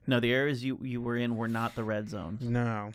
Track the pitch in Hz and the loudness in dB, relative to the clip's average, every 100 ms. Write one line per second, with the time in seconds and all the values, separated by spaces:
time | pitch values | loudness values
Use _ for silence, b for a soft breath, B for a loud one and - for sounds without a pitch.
0 | - 127 117 127 143 135 127 131 131 120 | 2 4 4 4 2 0 -2 -4 -4 -4
1 | 120 120 120 117 113 113 113 - 110 107 | -2 0 0 0 0 0 -2 -2 -2 -2
2 | 107 104 85 107 120 120 120 110 104 | -2 -6 -6 -4 0 2 2 -2 -6